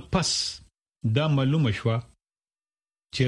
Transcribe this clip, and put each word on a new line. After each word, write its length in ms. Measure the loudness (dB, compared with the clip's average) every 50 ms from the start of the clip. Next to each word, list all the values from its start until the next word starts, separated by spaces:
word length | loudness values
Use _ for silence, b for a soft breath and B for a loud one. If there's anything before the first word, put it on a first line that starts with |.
| -2 -2
پس 200 | -2 0 0 0 -2 -4 -4 -6 -10 -14 -20 _ _ _ _ _ _ _ -4
دا 200 | 0 0 0 2 2
معلومه 440 | 2 2 2 2 2 2 2 0
شوه 240 | 0 0 0 0 -2 -2 -4 -8 _ _ _ _ _ _ _ _ _ _ _ _ _ _ _ _ _ _ _ _ -2
چې 80 | 0 2